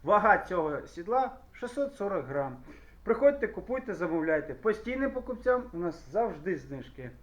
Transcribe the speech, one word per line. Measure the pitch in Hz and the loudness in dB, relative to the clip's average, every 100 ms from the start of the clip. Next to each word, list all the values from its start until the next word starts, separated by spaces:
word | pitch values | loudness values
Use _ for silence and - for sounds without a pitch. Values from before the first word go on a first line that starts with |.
Вага | 147 208 208 185 | 6 6 8 6
цього | - 180 156 139 - | 4 -2 0 -2 -6
сідла — | - 170 254 247 - - | -12 0 0 0 -6 -20
шістсот | - 240 277 277 - | -10 -8 -4 -4 -2
сорок | 202 185 127 | -4 -2 -2
грам. | 143 135 123 - - - - | -4 -4 -8 -16 -20 -20 -10
Приходьте, | - 226 285 285 220 | 0 6 6 6 -4
купуйте, | 202 - 254 254 | -4 -4 -6 -4
замовляйте. | 165 170 165 160 156 151 | -4 0 0 2 2 0
Постійним | 127 220 214 233 262 269 | -2 -2 -2 -4 -2 -2
покупцям | 262 254 233 254 247 247 | -2 -6 -2 2 2 0
у | 170 | -4
нас | 170 156 - | -4 -6 -4
завжди | 180 233 156 165 160 | -2 0 -2 -6 -6
знижки. | 131 139 117 - 127 - | -6 -12 -12 -14 -14 -14